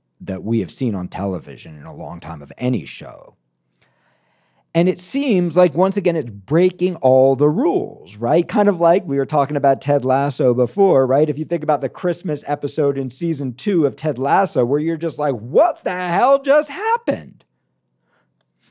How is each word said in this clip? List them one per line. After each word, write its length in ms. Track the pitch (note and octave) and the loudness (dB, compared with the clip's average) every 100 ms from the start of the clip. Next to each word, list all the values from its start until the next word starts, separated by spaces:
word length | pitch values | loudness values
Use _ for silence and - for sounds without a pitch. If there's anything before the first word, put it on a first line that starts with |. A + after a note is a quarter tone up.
| _ _ | _ _
that 220 | F#2+ F#2+ | -10 -8
we 160 | G2 A#2 | -2 -2
have 100 | F2 | -2
seen 240 | - B2+ | -4 -4
on 140 | G2 F2+ | -4 -6
television 680 | - G2 F2+ C#2+ C2+ E2+ D2+ | -6 -4 -6 -10 -18 -18 -18
in 100 | D#2 | -16
a 100 | D2+ | -14
long 240 | D2+ E2+ | -14 -14
time 240 | E2 D#2+ | -14 -14
of 100 | C#2+ - | -16 -6
any 260 | B2+ A#2 C2+ | -2 -2 -6
show. 500 | - B1+ G1+ G1+ _ _ _ _ _ _ _ _ _ _ _ _ _ _ E3+ | -16 -18 -18 -20 _ _ _ _ _ _ _ _ _ _ _ _ _ _ 0
And 120 | F3+ | 0
it 120 | F3+ | 0
seems 580 | - C#4 C#4 F#3+ F3 D#3+ | -6 -4 0 2 2 4
like, 160 | F3+ | 4
once 240 | C#3 F#3 G3 | 4 0 0
again, 180 | E3+ E3 | -2 -2
it's 140 | A#2+ | -6
breaking 680 | G2+ - D#3+ F#3 F3+ F3+ E3+ | -12 -2 2 2 0 -4 0
all 380 | C3 C3 C3+ C3 | 4 6 4 4
the 140 | D3 | 2
rules, 680 | E3 D#4+ A3 G2+ - F2 G#2 | 2 0 -2 -4 -12 -20 -8
right? 300 | A#2 D#3+ E3+ | 0 0 2
Kind 220 | G#3 G3+ | 2 2
of 100 | F3 | 4
like 240 | E3 F3 | 4 4
we 140 | F3 C#3 | 2 -4
were 80 | C3+ | 0
talking 320 | D3+ C3+ D3 | 0 0 2
about 240 | C#3 - | 2 2
Ted 240 | C#3+ C#3+ B2+ | 2 0 2
Lasso 480 | C3 C#3+ C3+ C3 | 0 0 0 2
before, 540 | B2 A#2+ G3+ G3 C#3+ C3 | 2 0 2 4 4 4
right? 200 | C3+ D#3 | 2 2
If 120 | C#3 | -2
you 60 | C#3 | -4
think 180 | F3 | -4
about 180 | D3 C#3+ | -2 -2
the 80 | C3 | -4
Christmas 540 | - F3+ E3+ F3+ D3+ - | -4 -4 -4 -6 -8 -6
episode 500 | D3 C#3+ - C#3+ C#3 | -6 -4 -2 -2 -2
in 140 | C3 | -8
season 460 | - E3+ C#3+ C3 A#2+ | -6 -6 -4 -6 -6
two 320 | G#3 F3+ C#3+ | -2 0 0
of 80 | - | -2
Ted 240 | D#3 A2+ | -6 -4
Lasso, 440 | C3+ F3 G3 C#3+ | 0 2 2 0
where 160 | A#2+ D3 | 0 0
you're 160 | D#3+ D#3+ | -2 -4
just 220 | E3 C3 | -6 -4
like, 160 | D3 | -4
"What 500 | A#2+ A#2 F3 E4+ - | -4 -2 2 2 0
the 120 | - F3+ | -6 -4
hell 440 | F3+ F3 B3+ C#4 | -2 2 4 4
just 260 | C4 D4 D4+ | 4 2 2
happened?" 760 | C#4+ A4 A#4+ - - C#3 - _ _ _ _ _ _ _ _ _ _ _ _ _ | -4 -2 -2 -2 -6 -8 -20 _ _ _ _ _ _ _ _ _ _ _ _ _